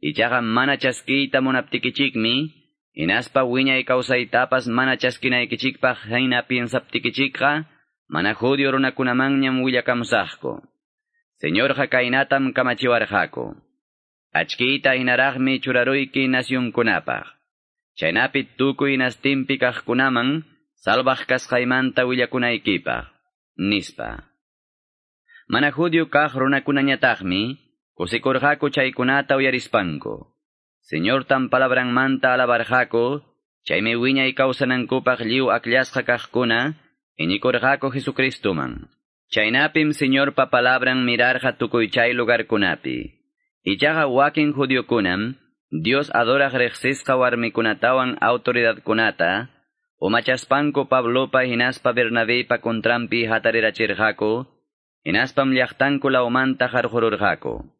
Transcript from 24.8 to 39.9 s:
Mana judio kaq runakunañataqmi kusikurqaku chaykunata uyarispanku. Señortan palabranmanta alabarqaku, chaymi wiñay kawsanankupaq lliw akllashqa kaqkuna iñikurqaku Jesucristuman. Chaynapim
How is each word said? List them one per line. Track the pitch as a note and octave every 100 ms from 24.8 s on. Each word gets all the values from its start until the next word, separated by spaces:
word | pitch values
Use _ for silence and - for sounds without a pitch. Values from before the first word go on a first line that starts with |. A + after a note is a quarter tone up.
| _ _ _ _ _ - _
Mana | A#2 C#3+
judio | C3+ E3+ E3 D#3
kaq | C#3+ D3+
runakunañataqmi | C3 C3 C#3 C3+ C#3 C#3 C3+ C3 A2 F#2+ F#2 A2+ C#3 _ _ _ _
kusikurqaku | F2+ A#2 C3+ C3 C#3+ D3 D3
chaykunata | C3+ C3 B2+ B2+ C#3 C#3 C3+
uyarispanku. | C3+ B2+ - A2+ F#2 D2 G#1+ G#1+ - _ _ _ _ _
Señortan | _ D#2 F2+ C3 B2+ C3+ B2+
palabranmanta | B2+ C3 B2+ B2+ B2 C3+ C3 C3
alabarqaku, | B2+ B2 A#2+ A2 B2+ B2 A#2 A#2+ D3 - _ _ _ -
chaymi | D#2+ G#2+
wiñay | A#2 B2 C3+ C3
kawsanankupaq | B2+ C3+ B2+ C3 B2+ A#2+ C3 C3 B2
lliw | A2+ B2+ C3
akllashqa | A2+ A#2+ B2 B2+ C3
kaqkuna | A#2 A#2+ - A#2 B2 A2+ C3 D#3 _ _ _ _
iñikurqaku | E2 G2 B2+ B2 C3 C#3 C3+
Jesucristuman. | C3 C3+ C3 C3 B2+ G#2 E2+ C2 A#1 - _ _ _ _
Chaynapim | - G#2+ B2 D3+ D#3+ D3+